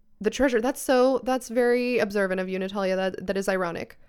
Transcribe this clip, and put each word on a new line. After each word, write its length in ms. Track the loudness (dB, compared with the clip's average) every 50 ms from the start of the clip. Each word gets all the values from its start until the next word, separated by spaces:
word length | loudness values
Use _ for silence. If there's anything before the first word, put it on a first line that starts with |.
| _ _ _ -4
the 120 | -4 -2
treasure. 280 | 0 2 2 2 2 2
That's 220 | 0 0 -2 -2
so, 400 | 0 2 4 6 6 4 4 2 0
that's 260 | -2 -2 -2 -4 -4
very 500 | 0 2 2 4 4 2 2 0 0 0
observant 420 | 0 0 0 0 0 0 0 -2
of 80 | -4 -4
you, 80 | -4 -4
Natalia. 380 | -4 -4 -4 -2 -2 0 0
That, 320 | 0 -2 -2 -4 -6 -6 -4
that 100 | -4 -2
is 100 | -2 -2
ironic. 500 | 0 0 -2 -2 -4 -6 -10 -12 -14 -20 -20